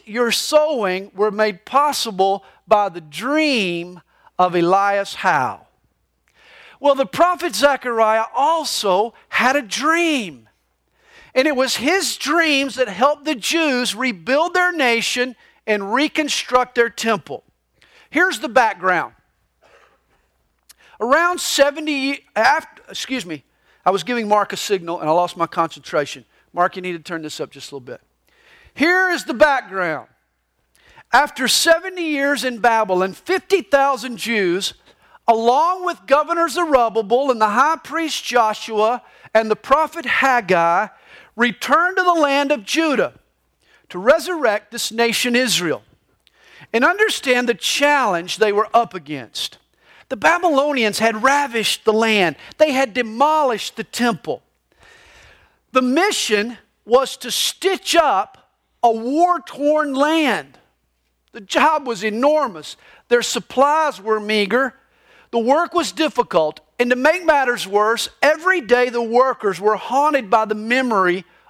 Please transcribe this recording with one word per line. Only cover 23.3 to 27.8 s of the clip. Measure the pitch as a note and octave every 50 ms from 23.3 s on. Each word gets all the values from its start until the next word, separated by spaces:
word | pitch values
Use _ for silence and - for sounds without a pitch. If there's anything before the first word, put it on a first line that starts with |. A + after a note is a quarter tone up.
| D#3+ C#3 - _ _ _ _ _ _ _ -
I | F3+ G3
was | G3 D#3+
giving | F3+ B3 A#3+ A3+
Mark | G#3 G#3 G#3 G3+ - G3+
a |
signal | F3 - - G#3 F#3 E3+ E3+ E3+ F3
and | E3 D3+
I | D#3
lost | F3 F3 F3 -
my | F3+ E3+
concentration. | D#3+ - F3+ E3 D#3+ - D3+ C3+ - - E3 C#3+ - - C3+ A2+ _ _ _ _ _ -
Mark, | F3 F3 F#3 -
you | G3 F3+
need | F#3 F3
to | E3
turn | D3+ - F3+ E3 D#3
this | D3+ - -
up | D3+ -
just | - C#3 - -
a | -
little | C#3